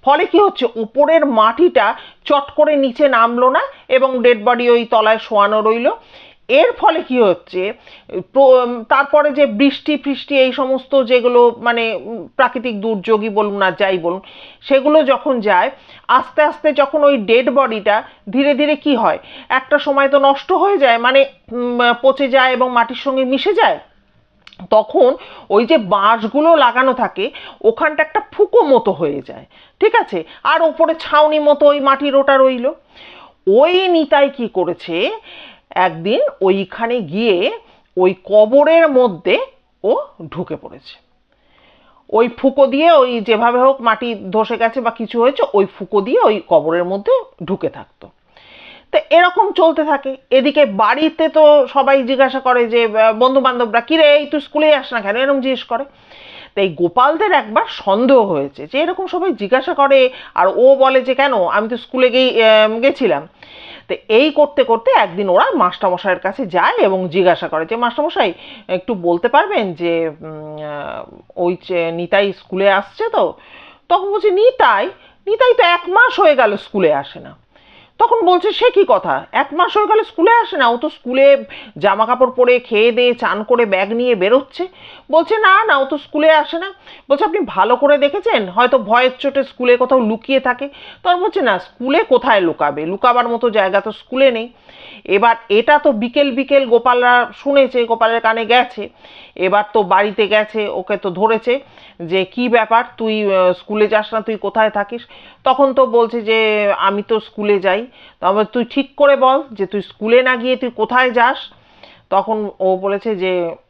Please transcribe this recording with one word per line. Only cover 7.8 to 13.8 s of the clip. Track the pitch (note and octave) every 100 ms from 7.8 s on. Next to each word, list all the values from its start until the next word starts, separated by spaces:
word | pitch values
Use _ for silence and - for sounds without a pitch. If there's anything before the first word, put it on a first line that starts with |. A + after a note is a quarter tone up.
| - - _ F#3 F#3
প্র-, | C4+ C4+ B3+ A#3+ A#3+ A3+
তারপরে | B3+ C#4 D4+ D4
যে | C#4 C#4+
বৃষ্টি | G#3 C#4 C4 - D4
ফৃষ্টি | C#4+ C4 - C#4
এই | C4
সমস্ত | B3 C4 C4 B3+ C#4
যেগুলো, | A#3 B3 A#3+ A#3+ A#3+ A3+
মানে, | A#3 A#3 A3+
উম, | F#3+ C#3+ A3+ E3 -
প্রাকৃতিক | B3 B3+ B3 G#3
দুর্যোগই | A3 G#3+ F3+ A3 A3
বলুন | G3+ G#3 G3+
আর | F#3+
যাই | F3